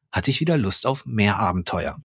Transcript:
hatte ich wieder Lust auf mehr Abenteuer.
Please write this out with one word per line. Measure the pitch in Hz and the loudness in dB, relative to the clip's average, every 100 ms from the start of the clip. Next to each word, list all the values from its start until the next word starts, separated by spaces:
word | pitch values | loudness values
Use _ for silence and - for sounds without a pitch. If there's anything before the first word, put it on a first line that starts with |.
| _ | _
hatte | - 139 | -2 0
ich | 135 | 0
wieder | 160 160 | 2 2
Lust | 98 - 123 | 2 0 -2
auf | 135 135 | -4 -2
mehr | 110 104 101 | 2 2 4
Abenteuer. | 90 90 82 90 - - | 0 0 -2 -4 -4 -8